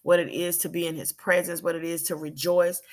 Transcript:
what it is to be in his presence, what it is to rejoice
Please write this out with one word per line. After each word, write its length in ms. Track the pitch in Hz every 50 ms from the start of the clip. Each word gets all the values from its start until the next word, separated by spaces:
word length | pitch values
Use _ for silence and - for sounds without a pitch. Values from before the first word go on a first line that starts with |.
| -
what 160 | - 175 175
it 100 | 170 -
is 300 | - 151 175 175 175 -
to 100 | - 170
be 160 | 170 170 170
in 100 | 165 160
his 160 | 156 - -
presence, 520 | - - - 196 180 180 175 180 170 165 170
what 100 | 170 165
it 100 | 165 160
is 200 | 165 170 160 151
to 120 | - 175
rejoice 640 | 151 156 151 151 143 131 175 175 180 175 175 175 - - -